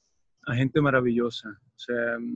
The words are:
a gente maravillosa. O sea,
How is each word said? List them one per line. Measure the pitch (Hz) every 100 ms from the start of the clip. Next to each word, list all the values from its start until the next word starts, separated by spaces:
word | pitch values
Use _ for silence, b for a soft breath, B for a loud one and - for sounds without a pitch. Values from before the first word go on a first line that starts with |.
| _ _ _ _ -
a |
gente | 120 131 156
maravillosa. | 143 131 123 117 120 - 110 101 _
O | -
sea, | - 120 117 117 120